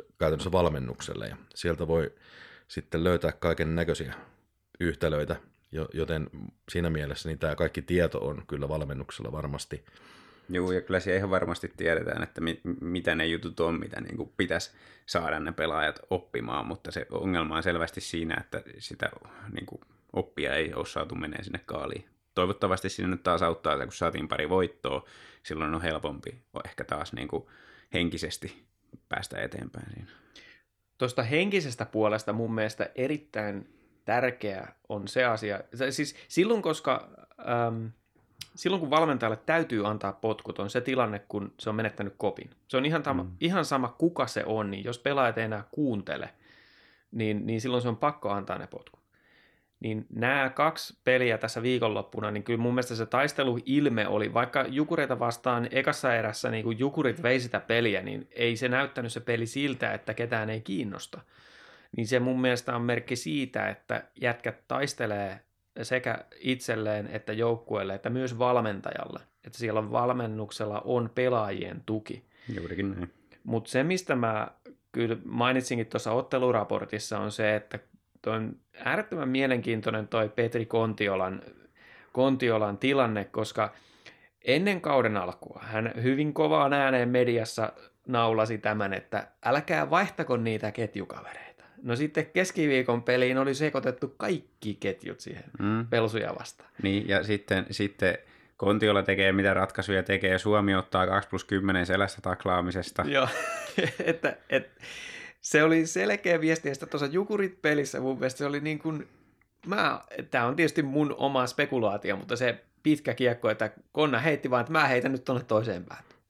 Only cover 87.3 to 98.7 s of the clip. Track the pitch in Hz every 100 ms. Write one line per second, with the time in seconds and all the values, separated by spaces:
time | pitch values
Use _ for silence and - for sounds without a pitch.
87.3 | 117 110 - 110 - - _ - 123 117
88.3 | 110 110 110 107 107 101 95 - 104 -
89.3 | _ 117 139 - 160 147 165 196 - 151
90.3 | 120 113 110 - - 110 101 92 - -
91.3 | - - - - - 123 117 151 160 156
92.3 | 180 185 - 151 135 127 117 117 127 127
93.3 | 131 135 135 151 135 131 127 135 - 202
94.3 | 175 - _ 107 101 104 92 - 92 -
95.3 | 85 - - 101 110 117 117 113 110 104
96.3 | - - - - - 98 98 - 98 95
97.3 | 104 - 95 - 98 101 - 92 - -
98.3 | - _ _ 98